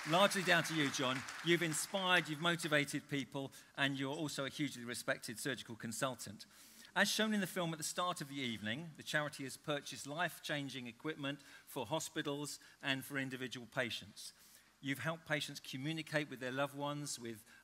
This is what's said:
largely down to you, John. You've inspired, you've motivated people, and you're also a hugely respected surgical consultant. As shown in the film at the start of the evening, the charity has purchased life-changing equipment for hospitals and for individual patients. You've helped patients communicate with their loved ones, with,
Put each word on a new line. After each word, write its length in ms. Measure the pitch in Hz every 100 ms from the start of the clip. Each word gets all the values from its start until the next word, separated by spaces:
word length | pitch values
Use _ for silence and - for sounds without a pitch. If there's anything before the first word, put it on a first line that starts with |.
| 151 165
largely 260 | 202 196
down 200 | 175 175
to 100 | 147
you, 140 | 160 139
John. 280 | - 131 131 113 -
You've 180 | 160 170
inspired, 640 | 170 151 - 196 185 180 156
you've 120 | 147
motivated 720 | 170 170 170 151 139 143 -
people, 400 | 143 131 139 135 - - -
and 220 | 139 139
you're 160 | 135
also 300 | 151 151 143
a 40 | 135
hugely 360 | - 143 120
respected 560 | 120 120 - 135 - 110
surgical 340 | 143 117 -
consultant. 720 | 113 117 113 139 123 - 101 - - - - - -
As 140 | 202
shown 240 | - 220
in 60 | 214
the 60 | 185
film 240 | 190 170
at 60 | 160
the 60 |
start 360 | 156 - 180 170
of 80 | 139
the 120 | 139
evening, 500 | 131 107 107 120 170 143
the 60 |
charity 400 | - 156 151 -
has 140 | 135 -
purchased 500 | - 143 139 123 139
life-changing 800 | 151 175 - - 151 139 131 123
equipment 540 | 113 156 156 139 147 - - -
for 180 | 147
hospitals 760 | 110 156 - 160 147 143 143 - - -
and 200 | 143 135
for 140 | 127 143
individual 480 | 131 131 127 123 117
patients. 580 | - 123 - 101 - - - - - - _
You've 200 | 139 135
helped 260 | 160 170 -
patients 320 | 151 143 143
communicate 720 | - 135 139 160 147 156 147
with 80 | 127
their 140 | 127
loved 240 | 131 143 139
ones, 420 | 143 147 143 -
with, 240 | 117 110 - -